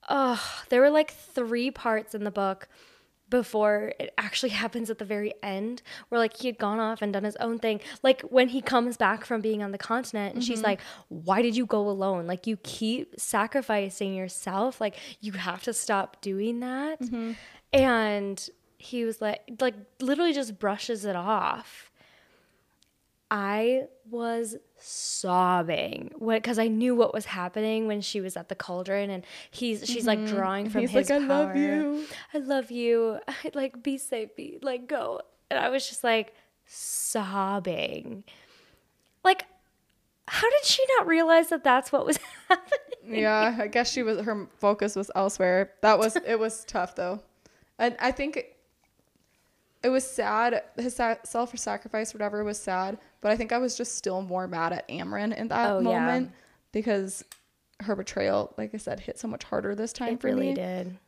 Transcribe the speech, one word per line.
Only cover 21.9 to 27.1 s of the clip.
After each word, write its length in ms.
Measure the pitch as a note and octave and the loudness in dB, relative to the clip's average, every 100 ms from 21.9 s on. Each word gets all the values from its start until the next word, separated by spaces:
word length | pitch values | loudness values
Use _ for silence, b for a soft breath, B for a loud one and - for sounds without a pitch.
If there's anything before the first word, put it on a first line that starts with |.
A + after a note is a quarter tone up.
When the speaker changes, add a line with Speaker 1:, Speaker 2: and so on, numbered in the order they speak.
| b b b b b b b b b _ _ _ _ _ | b b b b b b b b b _ _ _ _ _
Speaker 1:
I 520 | G#3 G3 G#3 A3+ B3+ - _ A3 | -4 -2 0 2 0 -2 _ -12
was 480 | A#3 A#3 A#3 A3+ A3+ _ _ | -6 -4 -4 -6 -8 _ _
sobbing 1300 | - - - - F#3+ F3+ F3+ F3+ E3 D#3+ - - - - | -14 -10 -6 -4 0 4 4 4 2 0 -2 -4 -10 -6
when, 240 | A3 A3 | 0 0
'cause 160 | A3 A3+ | 0 0
I 100 | A3+ | 2
knew 280 | A3 B3 A#3+ | 2 2 4
what 180 | A3+ | 4